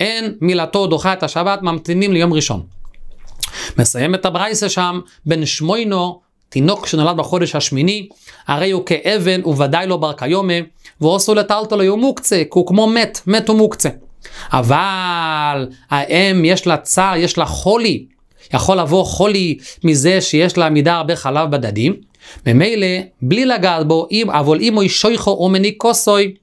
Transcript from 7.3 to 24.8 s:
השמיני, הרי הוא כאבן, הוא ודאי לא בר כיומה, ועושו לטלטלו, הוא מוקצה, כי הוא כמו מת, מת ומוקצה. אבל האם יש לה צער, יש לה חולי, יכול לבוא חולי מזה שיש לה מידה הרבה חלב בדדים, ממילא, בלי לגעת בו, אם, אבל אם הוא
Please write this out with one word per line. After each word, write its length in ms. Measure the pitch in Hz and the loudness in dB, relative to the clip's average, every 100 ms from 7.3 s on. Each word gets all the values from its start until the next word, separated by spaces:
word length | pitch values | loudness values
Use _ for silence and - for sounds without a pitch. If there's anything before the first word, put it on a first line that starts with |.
| 180 170 | -2 -2
השמיני, 540 | 147 - 135 170 208 196 _ - - - | -2 -2 0 0 -2 -8 _ -20 -14 -6
הרי 240 | 147 196 | -2 0
הוא 120 | 185 185 | -2 -2
כאבן, 540 | 156 175 208 180 185 | -2 0 0 0 0
הוא 120 | 165 139 | 0 0
ודאי 280 | 139 165 190 | 2 0 0
לא 100 | 175 | -2
בר 160 | 151 | -2
כיומה, 420 | - 127 185 185 170 165 _ - - | -2 -2 0 0 -2 -4 _ -20 -2
ועושו 340 | 151 190 202 | 0 2 2
לטלטלו, 500 | 214 208 208 220 208 | 2 2 -2 0 0
הוא 140 | 190 208 | 2 2
מוקצה, 380 | 269 254 - 185 | 0 0 0 0
כי 140 | 151 | 0
הוא 140 | 185 175 | 0 2
כמו 200 | 196 220 | 4 4
מת, 340 | 233 220 - 180 | 2 -2 -4 0
מת 240 | 220 220 | 0 2
ומוקצה. 380 | 214 214 - 147 - - - - - - | 4 2 0 -4 -6 -16 -20 -20 -16 -4
אבל 1160 | 127 117 147 196 190 180 170 160 151 147 139 127 - - | 0 2 2 0 -2 -4 -4 -2 -2 -2 -2 -6 -12 -4
האם 540 | 143 139 165 196 185 | -2 0 2 2 4
יש 220 | 160 185 180 | 2 2 0
לה 100 | 151 | -2
צער, 400 | - - 190 170 | 0 0 0 0
יש 220 | 170 180 | -2 -2
לה 80 | 147 | -4
חולי, 600 | - 180 226 220 123 - _ _ _ - | -2 0 2 2 -2 -6 _ _ _ -4
יכול 260 | 127 - 190 | -2 2 2
לבוא 240 | 151 185 | 2 2
חולי 540 | - 156 208 196 175 135 - - | 2 2 2 2 -2 -4 -10 -2
מזה 360 | 170 143 156 190 | 2 2 4 2
שיש 380 | - 151 175 175 | 2 2 2 2
לה 120 | 160 | 2
מידה 260 | 151 151 170 | 2 2 2
הרבה 200 | 156 170 | -2 -4
חלב 340 | 135 147 156 | -2 -2 -2
בדדים, 460 | 143 113 104 143 - - _ - - 123 | -2 -2 -2 -2 -2 -10 _ -20 -6 2
ממילא, 400 | 123 208 220 185 185 190 - | 4 4 2 0 -2 -6 -6
בלי 220 | 127 214 | 0 2
לגעת 420 | 262 226 185 165 151 | 2 2 0 2 2
בו, 220 | 160 165 | 0 0
אם, 200 | 123 190 | -2 0
אבל 300 | 147 143 160 | 2 2 2
אם 140 | 226 | 2
הוא 140 | 214 | 2